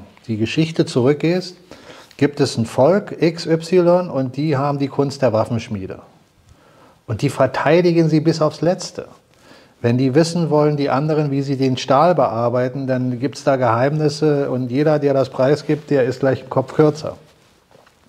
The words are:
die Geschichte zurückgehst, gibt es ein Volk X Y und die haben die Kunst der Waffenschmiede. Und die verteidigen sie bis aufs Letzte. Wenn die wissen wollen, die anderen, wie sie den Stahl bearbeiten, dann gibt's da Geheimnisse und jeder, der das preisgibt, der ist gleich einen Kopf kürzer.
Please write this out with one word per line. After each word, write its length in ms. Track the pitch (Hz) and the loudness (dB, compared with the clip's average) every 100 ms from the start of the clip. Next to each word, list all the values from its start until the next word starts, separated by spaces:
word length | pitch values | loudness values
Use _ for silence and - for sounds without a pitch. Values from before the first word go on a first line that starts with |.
| 90 - - | -14 -18 -8
die 100 | 107 | -4
Geschichte 480 | 113 151 160 160 160 | -2 -2 -2 0 0
zurückgehst, 720 | 131 123 147 156 180 - - - - - - - - | 2 2 2 0 -2 -6 -16 -20 -20 -20 -20 -12 -2
gibt 220 | 143 - | -2 0
es 180 | 135 - | -2 0
ein 80 | 113 | -2
Volk 560 | - 139 196 202 - | 2 4 2 -2 -2
X 260 | 170 165 - | -2 -2 -2
Y 600 | 160 160 185 170 180 180 | -2 2 2 4 2 0
und 280 | 139 131 135 | -4 -4 -4
die 180 | 156 131 | -2 0
haben 220 | 143 143 | -2 -2
die 100 | 135 | -4
Kunst 340 | - 143 139 | -2 -4 0
der 100 | 123 | 0
Waffenschmiede. 640 | 107 110 113 - 101 95 - - _ _ _ _ _ _ _ - _ - | 0 0 -4 -6 -10 -10 -14 -18 _ _ _ _ _ _ _ -20 _ -8
Und 140 | 107 | -4
die 60 | 143 | -2
verteidigen 800 | - 131 - 139 165 175 165 160 | 0 0 0 2 4 4 2 2
sie 140 | 156 | 2
bis 200 | 160 160 | 0 0
aufs 200 | 156 - | -2 0
Letzte. 460 | 160 185 - - - - _ _ - - _ - | -2 -2 -8 -14 -16 -20 _ _ -20 -20 _ -4
Wenn 160 | 117 123 | 0 2
die 180 | 135 139 | 2 2
wissen 340 | 165 170 156 | 2 0 0
wollen, 280 | 151 151 147 | 2 2 0
die 120 | 139 | 0
anderen, 420 | 127 151 151 147 | 0 0 0 0
wie 100 | 139 | -2
sie 160 | 139 131 | -2 0
den 180 | 131 127 | 0 0
Stahl 400 | - 135 170 160 | 2 4 4 4
bearbeiten, 720 | 120 110 120 123 127 139 131 | 2 0 0 0 -2 -4 -4
dann 320 | 127 127 120 | -2 -2 -4
gibt's 240 | 135 - | -6 -4
da 140 | 151 135 | -2 2
Geheimnisse 920 | 123 113 139 156 151 151 156 143 139 | 2 2 0 0 -2 0 0 0 0
und 220 | 127 127 | -4 -2
jeder, 280 | 127 151 151 | 0 2 2
der 140 | 139 | 2
das 140 | 135 127 | 2 0
preisgibt, 640 | - 131 147 - 147 - | 0 2 2 0 -4 0
der 160 | 143 127 | 0 0
ist 160 | 123 | 0
gleich 200 | 135 131 | 0 -2
einen 80 | - | -2
Kopf 260 | 135 127 - | -4 -4 -2
kürzer. 420 | 151 151 - - - _ _ _ _ _ _ _ | -2 -2 -10 -12 -20 _ _ _ _ _ _ _